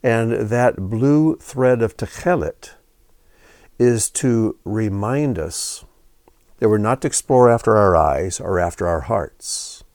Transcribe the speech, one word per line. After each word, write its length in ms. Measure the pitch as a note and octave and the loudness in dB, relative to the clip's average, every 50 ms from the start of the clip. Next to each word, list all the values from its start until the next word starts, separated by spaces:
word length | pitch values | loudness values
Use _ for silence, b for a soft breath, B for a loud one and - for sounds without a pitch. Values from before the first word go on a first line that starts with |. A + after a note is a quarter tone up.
And 300 | - A2+ A2+ A2+ A#2 A2+ A#2 G#2 A2 G#2 | 0 0 0 2 0 0 0 -2 -2 -2
that 280 | A2+ A#2+ B2 B2 - | 0 2 2 0 0
blue 580 | - F#2+ F#2+ A2+ A2 B2+ C#3 D3 D3+ D#3 D#3+ - | -2 -6 -6 -2 0 2 4 4 4 4 2 0
thread 440 | - - - - B2+ B2+ B2+ B2+ A#2 | -2 -8 -12 -4 0 2 2 4 2
of 160 | A2+ G#2+ - | 0 -2 -2
techelet 720 | - A2+ - - - - F3+ F3+ D3+ E2 D2 - _ - - - _ _ _ _ _ _ _ _ b b b b b b b b b b b b | -6 -10 -10 -10 -6 -2 0 0 0 -2 -6 -8 _ -20 -20 -20 _ _ _ _ _ _ _ _ b b b b b b b b b b b b
is 320 | _ A#2+ B2 A#2+ A2+ - - | _ 2 2 2 0 -4 -6
to 460 | _ - - C3 A#2+ A2+ A2 G#2+ - _ _ | _ -4 -2 0 0 2 0 -2 -4 _ _
remind 760 | F2+ G#2 A2 A2 G#2 G2 G2+ G2+ A2 B2+ C#3+ D3+ C#3 A#2 D#2+ | -6 -4 -2 -2 -2 -2 -2 -2 -2 -2 0 0 -2 -2 -4
us 440 | D#2 D#2+ - - - - - - - - _ _ _ _ _ _ _ _ _ _ _ _ - _ | -6 -8 -8 -8 -10 -10 -10 -14 -18 -20 _ _ _ _ _ _ _ _ _ _ _ _ -10 _
that 100 | A#2+ A2 | 0 2
we're 80 | G#2+ | 2
not 240 | G#2+ G#2 A2 B2+ C3+ | 2 2 0 -2 -2
to 60 | - | -2
explore 420 | D3 - - - - C3+ B2+ B2 A#2+ | -4 -4 -4 -2 2 4 6 6 6
after 260 | A#2 A#2 - A2+ A2 | 4 4 2 2 4
our 200 | G#2+ G#2 F#2+ F2+ | 4 4 4 4
eyes 440 | E2 D#2 D2 C#2 C#2 F2 - E2 - | 4 4 2 0 -2 -4 -6 -8 -8
or 200 | - E2+ F#2+ F2+ | -6 -4 -2 0
after 280 | F2 E2+ - - F2 | -2 -2 -4 -4 -4
our 140 | F2 E2+ D#2+ | -2 -2 -4
hearts 840 | C#2+ - A2+ G2+ D2+ - _ _ - - - - - - - - - _ | -2 -4 -4 -4 -4 -6 _ _ -14 -12 -10 -10 -12 -14 -18 -20 -20 _